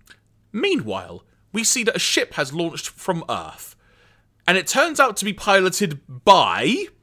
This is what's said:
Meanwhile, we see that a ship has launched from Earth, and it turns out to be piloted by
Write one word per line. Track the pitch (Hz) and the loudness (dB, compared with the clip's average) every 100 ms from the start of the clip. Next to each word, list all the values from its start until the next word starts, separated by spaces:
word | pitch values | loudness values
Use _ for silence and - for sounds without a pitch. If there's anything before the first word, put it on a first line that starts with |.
| _ - _ _ _ | _ -20 _ _ _
Meanwhile, | 208 392 330 107 95 90 90 - _ _ | -4 -2 0 -2 -8 -8 -16 -20 _ _
we | 208 | -4
see | 220 262 | -2 0
that | 226 - | 0 -2
a | |
ship | - - - - | 0 0 -2 -4
has | 139 | -4
launched | 151 170 151 - | -4 -4 -6 -12
from | - - 175 - | -8 -4 -4 -4
Earth, | 107 80 - - - _ _ _ _ _ _ - | -6 -8 -14 -20 -20 _ _ _ _ _ _ 0
and | 185 | 0
it | 175 | 0
turns | 254 330 302 | 0 2 2
out | 269 202 | 0 0
to | 196 | -6
be | |
piloted | 202 - 196 185 180 202 143 - | -4 2 4 4 0 -2 -4 -14
by | 127 - 190 110 87 131 277 403 _ | 0 6 6 6 2 0 0 -4 _